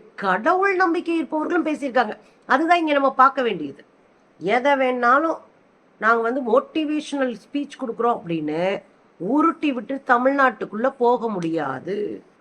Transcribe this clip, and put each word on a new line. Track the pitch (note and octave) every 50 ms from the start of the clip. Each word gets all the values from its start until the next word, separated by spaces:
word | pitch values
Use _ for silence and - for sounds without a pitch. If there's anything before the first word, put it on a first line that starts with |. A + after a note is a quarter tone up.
| - - _
கடவுள் | - G3+ F#3+ F#3 G3 A3 D#4 F4+ F#4 G4 G4 F#4+
நம்பிக்கை | F4+ F#4+ F4 D#4+ F4 - E4 E4+
இருப்பவர்களும் | E4 C#4+ - D#4+ D#4 D#4 D#4 F4 F4 C#4
பேசியிருக்காங்க. | D#4 D4+ - C#4+ C4+ A3 B3+ A#3 G#3+ - - - _ _ _ _
அதுதான் | - B3 C4 E4 E4 F4
இங்க | F4 E4 D#4 C#4+
நம்ம | C#4 C4+ C4 -
பார்க்க | - C4 C4+ C4+ C#4
வேண்டியது. | B3+ A#3 G3 E3 D3 C#3+ - - - _ _ _ _ _ _ _ _ _ _ _
எதை | D#3 F#3 A3 B3 B3 C#4+
வேணாலும் | C#4+ C4 C4+ B3+ B3+ B3 A#3+ A#3+ B3+ C#4 D#4+ E4 - - - _ _ _ _ _ _ _ _ _ _ _
நாங்க | G#3 A3 A#3 A#3
வந்து | A3+ A3+ B3+ C#4+
மோட்டிவேஷனல் | C4 A3+ A3 C4+ C#4 - - D#4+ D#4 C#4+ D4+ D4+ D4+ - C#4+ C#4+ C4+ B3+ A3+
ஸ்பீச் | - - _ - C#4+ C#4+ C#4 - -
கொடுக்குறோம் | C4+ A3+ A3+ - A3+ A#3+ A#3
அப்படின்னு | G3 - E3+ E3+ D#3+ D3+ D3+ D3+ E3 F3 F#3+ G3+ - - _ _ _ _ _ _ _
உருட்டி | D#3+ G3 C4 D4+ D#4+ E4 - - - D4
விட்டு | B3+ B3 G#3+ - C4+ C4+ -
தமிழ்நாட்டுக்குள்ள | - B3 A#3+ B3 C4+ C#4 C#4+ C4+ B3+ G#3 - F#3+ - G3+ G#3 A#3 C4+ C4
போக | - A#3+ A#3 B3 G#3 A3 A3+
முடியாது. | G#3 F3+ E3+ D#3+ D#3+ E3 D3 C#3 C3+ B2+ A#2 - - G#3 G#3 - - - - _ _ _